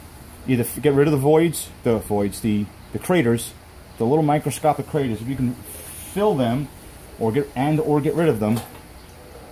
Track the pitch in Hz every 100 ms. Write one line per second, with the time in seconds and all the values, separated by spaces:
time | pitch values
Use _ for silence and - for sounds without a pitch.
0 | - - - - - 120 117 - 143 139
1 | 151 143 143 156 170 - - - 123 110
2 | - 104 101 - 117 104 104 - - -
3 | - 180 120 117 - - - - - -
4 | 117 156 151 151 143 - 156 139 - 156
5 | 131 107 120 135 123 123 - - - -
6 | - 185 208 151 117 131 139 - - -
7 | - - 110 127 143 123 147 156 147 147
8 | 151 156 165 110 107 113 - - - -
9 | - - - - -